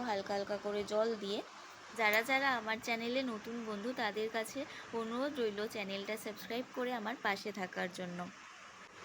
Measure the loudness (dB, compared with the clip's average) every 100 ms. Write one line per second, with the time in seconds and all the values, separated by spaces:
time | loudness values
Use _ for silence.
0 | 0 0 2 0 0 0 0 0 2 4
1 | 4 2 0 -2 -2 -12 -14 -14 -8 4
2 | 6 6 6 4 6 4 2 0 0 0
3 | 2 2 2 -2 -4 -4 -2 -2 -2 0
4 | 0 2 0 0 -2 -4 -6 -8 -6 -4
5 | 0 0 0 2 2 2 -2 -2 -2 -2
6 | -2 -4 -4 -8 -4 -4 -2 -2 0 0
7 | -2 0 2 2 -2 -4 -4 0 -2 -2
8 | -6 -6 -8 -10 -16 -16 -16 -16 -16 -14